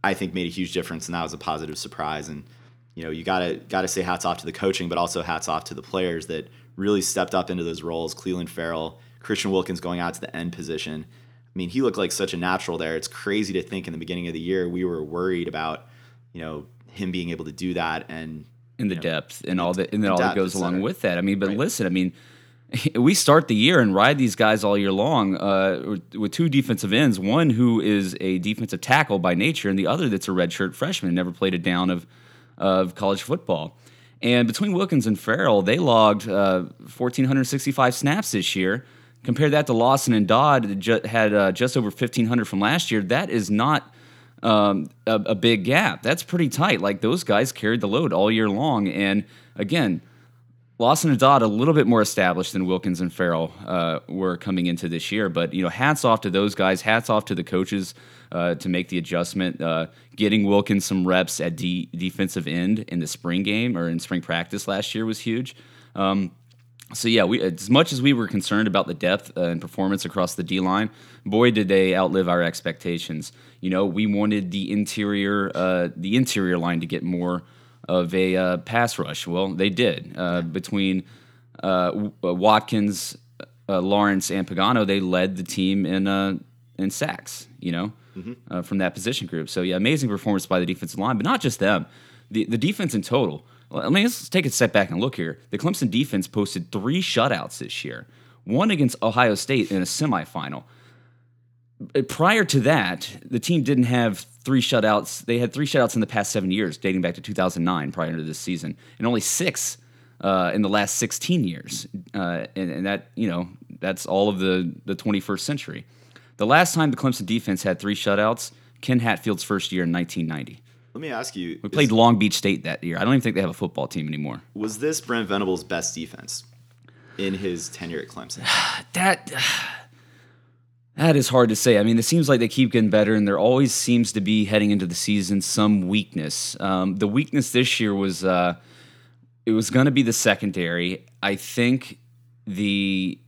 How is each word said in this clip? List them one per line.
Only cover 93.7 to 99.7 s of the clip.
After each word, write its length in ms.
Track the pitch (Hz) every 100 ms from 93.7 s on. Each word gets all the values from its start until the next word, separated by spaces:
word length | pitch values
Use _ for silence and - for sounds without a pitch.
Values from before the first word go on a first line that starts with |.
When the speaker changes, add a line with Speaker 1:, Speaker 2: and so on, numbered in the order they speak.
Speaker 2:
Well, 160 | - 87
I 20 |
mean, 140 | 180
let's 260 | 226 240 -
take 160 | 185 143
a 40 |
step 220 | - 113
back 180 | 104 92
and 100 | 82
look 140 | 123
here. 240 | - 80 80 _
The 80 | 101
Clemson 340 | 107 104 123
defense 340 | 113 120 101 90
posted 460 | 107 101 95 82
three 280 | 104 107 170
shutouts 560 | 180 - 127 92 55 -
this 260 | - -
year, 240 | - 58 - _ - _
one 300 | - 120 214
against 280 | 180 135 -
Ohio 360 | 110 110 123 101
State 340 | - 135 104